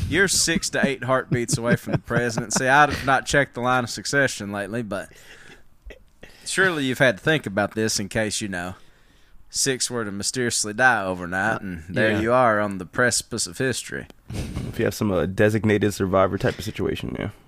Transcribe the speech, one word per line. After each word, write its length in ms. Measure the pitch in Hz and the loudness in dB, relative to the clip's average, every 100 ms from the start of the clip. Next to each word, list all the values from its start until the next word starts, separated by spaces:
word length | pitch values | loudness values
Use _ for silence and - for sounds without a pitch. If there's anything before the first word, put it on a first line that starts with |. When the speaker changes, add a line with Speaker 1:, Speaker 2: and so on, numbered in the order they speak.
| - | -2
Speaker 1:
You're 200 | 151 190 | 2 2
six 420 | - - 165 - | 2 2 0 0
to 160 | 135 127 | -2 -2
eight 180 | 135 | -4
heartbeats 540 | 123 131 - 120 117 - | 0 0 0 -2 0 -2
away 180 | 117 - | 0 0
from 160 | - | 0
the 60 | 98 | -6
presidency. 680 | - 117 120 113 110 - 131 | -2 0 0 -2 -4 -2 4
I've 380 | 139 147 123 | 6 6 2
not 220 | 135 131 - | 0 0 2
checked 280 | 147 131 | 2 2
the 60 | - | -2
line 240 | 123 127 | 0 0
of 60 | 120 | -2
succession 600 | - - 143 131 - 101 | -6 -2 0 0 -2 -6
lately, 300 | 101 98 117 | -6 -6 -6
but 280 | 110 98 78 - - - - - - - - - - _ - - | -6 -8 -10 -16 -20 -20 -20 -20 -20 -20 -20 -20 -20 _ -20 -16
surely 400 | - - 190 160 | -4 2 2 2
you've 140 | 131 120 | 0 4
had 200 | 135 95 | 4 4
to 40 | |
think 240 | - 156 110 | 0 0 0
about 280 | 98 101 | -2 -2
this 260 | 110 110 - | 0 -2 -2
in 80 | 98 | -2
case, 320 | 117 107 - | -2 -2 -4
you 80 | 107 | -6
know, 260 | 92 90 92 - _ _ _ _ - - | -6 -8 -12 -20 _ _ _ _ -20 -10
six 400 | - - 123 - | -4 -2 -2 -4
were 140 | 123 | -4
to 60 | 104 | -6
mysteriously 600 | 98 95 127 120 - 107 | -4 -4 -2 0 0 -4
die 320 | 107 127 113 | 4 4 4
overnight, 560 | 95 90 87 92 104 107 | 0 -4 -4 -2 0 -2
and 240 | 98 85 82 | -6 -10 -6
there 240 | 92 110 | 0 2
Speaker 2:
Yeah. 80 | 107 | 2
Speaker 1:
you 120 | 113 | 2
are 260 | 123 123 104 | 4 4 4
on 180 | 104 95 | 0 -4
the 80 | 87 | -6
precipice 600 | - 123 - - 113 - | 0 2 0 -4 -6 -6
of 120 | 87 | -2
history. 480 | 131 117 - 69 - - _ | -2 -2 -6 -10 -10 -18 _
Speaker 3:
If 460 | - - - - - | -8 -8 -8 -8 -2
you 60 | 107 | -2
have 80 | |
some, 160 | - 107 | 0 0
uh, 140 | 92 82 | 0 0
designated 680 | 95 107 110 110 104 104 | 4 4 4 2 4 2
survivor 460 | - 95 95 95 95 | 0 2 4 4 2
type 200 | 120 - | -2 -2
of 60 | |
situation, 500 | 90 - - - - 62 | -8 -4 -4 -4 -6 -6
yeah. 100 | 104 - | -6 -8